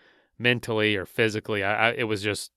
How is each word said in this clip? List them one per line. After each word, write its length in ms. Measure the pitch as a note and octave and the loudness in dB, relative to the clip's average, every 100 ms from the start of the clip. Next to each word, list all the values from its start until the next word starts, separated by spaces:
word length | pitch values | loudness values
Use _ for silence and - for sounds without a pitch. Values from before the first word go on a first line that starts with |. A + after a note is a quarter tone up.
| _ _ _ - | _ _ _ -2
mentally 560 | A#2+ A#2+ - A2 G#2+ G2+ | 0 0 0 0 2 0
or 80 | |
physically. 600 | F2 - A2+ G#2+ - G#2 | -4 0 0 0 -4 -2
I, 240 | G2 G#2+ A2+ | 0 2 2
I, 40 | |
it 100 | A#2+ | 0
was 180 | A2+ G#2 | -2 -2
just 300 | G#2 G2 - | -2 -4 -6